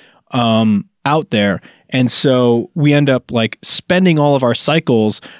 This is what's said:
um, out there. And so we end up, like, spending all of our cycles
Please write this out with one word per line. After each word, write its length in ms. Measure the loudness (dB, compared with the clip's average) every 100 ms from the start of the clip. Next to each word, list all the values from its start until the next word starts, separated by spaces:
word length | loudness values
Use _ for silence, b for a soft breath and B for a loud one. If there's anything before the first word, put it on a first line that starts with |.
| B B _
um, 580 | -4 0 2 2 0 -2 _
out 240 | -2 -2 -2
there. 300 | -2 -2 -2 b b b
And 200 | -2 -2
so 600 | 0 0 2 2 0 -2
we 200 | -2 2
end 160 | 2 2
up, 200 | -2 -2
like, 280 | -4 -4 -6
spending 580 | -6 -6 -2 0 2 2
all 160 | 2
of 80 | 2
our 120 | 0
cycles 680 | -2 -2 -2 0 0 0 -4 B B